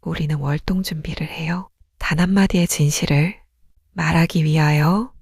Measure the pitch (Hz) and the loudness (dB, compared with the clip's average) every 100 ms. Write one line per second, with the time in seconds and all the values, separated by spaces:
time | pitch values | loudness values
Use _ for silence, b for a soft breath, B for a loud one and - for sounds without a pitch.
0 | - 165 156 151 139 147 - 185 190 160 | -6 -6 -4 -4 -2 -4 -2 -4 -4 -6
1 | 151 151 151 - 160 175 185 _ _ _ | -8 -8 -8 -8 -6 -6 -8 _ _ _
2 | - 160 175 196 190 180 175 - 147 151 | -4 0 2 4 4 2 0 2 0 0
3 | 147 143 160 - _ _ _ _ _ - | 0 2 2 -2 _ _ _ _ _ -6
4 | 156 165 165 175 156 156 151 151 151 190 | 0 2 2 2 2 2 2 4 2 2
5 | 247 - | -2 -10